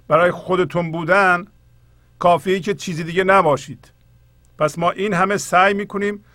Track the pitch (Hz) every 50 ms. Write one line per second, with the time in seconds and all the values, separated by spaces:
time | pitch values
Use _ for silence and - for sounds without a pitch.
0 | _ - 147 160 175 180 170 175 - - 185 180 175 143 - 175 170 160 160 170
1 | 165 151 180 202 196 185 175 175 175 - _ _ _ _ _ _ _ _ _ _
2 | _ _ _ - - 175 175 156 - 190 190 196 151 196 196 - - 196 165 156
3 | 170 165 165 185 190 190 196 196 175 170 143 131 - - 135 - - - _ _
4 | _ _ _ _ _ _ _ _ _ _ _ - 151 151 - 170 170 175 - 185
5 | 196 214 190 170 190 196 208 180 - - 170 180 185 196 202 202 208 202 - 196
6 | 202 202 208 202 _ _